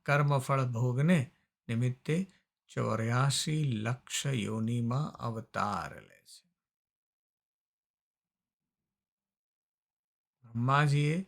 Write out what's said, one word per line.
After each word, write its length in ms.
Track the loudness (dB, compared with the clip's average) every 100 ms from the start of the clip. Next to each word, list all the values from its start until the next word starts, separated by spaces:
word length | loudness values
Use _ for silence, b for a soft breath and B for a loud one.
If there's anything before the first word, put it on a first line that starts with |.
| 0
કર્મફળ 600 | 2 4 2 0 0 0
ભોગને 680 | 0 0 2 4 4 2 _ _ _ -4
નિમિત્તે 680 | 0 0 -2 -2 -2 -2 b b _ _
ચોર્યાસી 960 | -4 -2 0 0 2 2 0 -2 -2
લક્ષ 640 | 0 -2 -2 -4 -6 -6 -4
યોનિમાં 840 | -2 -2 -2 -2 -2 0 -2 -4
અવતાર 880 | -6 -8 -8 -6 -4 -2 -4 -6 -12
લે 220 | -20 -20
છે. 260 | -20 -20 _ _ _ _ _ _ _ _ _ _ _ _ _ _ _ _ _ _ _ _ _ _ _ _ _ _ _ _ _ _ _ _ _ _ _ _ _ _ _ _
બ્રહ્માજીએ 800 | -8 -2 2 4 4 2 2 0